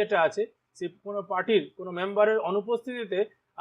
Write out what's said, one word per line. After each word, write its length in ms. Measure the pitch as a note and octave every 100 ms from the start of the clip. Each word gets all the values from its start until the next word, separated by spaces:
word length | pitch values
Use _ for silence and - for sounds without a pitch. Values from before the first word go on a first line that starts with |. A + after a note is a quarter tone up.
যেটা 180 | G#3 F#3+ D#3
আছে, 160 | G3 A3+ _ _ -
সেই 120 | F3 - G3+
কোনো 140 | G3+ G3
পার্টির 320 | F#3 A#3 G#3 C#3+ -
কোনো 120 | F3+ F3
মেম্বারের 380 | F#3+ G3+ G#3 A3 E3
অনুপস্থিতিতে 720 | G3+ G3+ A#3 B3+ B3 G3+ F#3 G#3+ _ _ -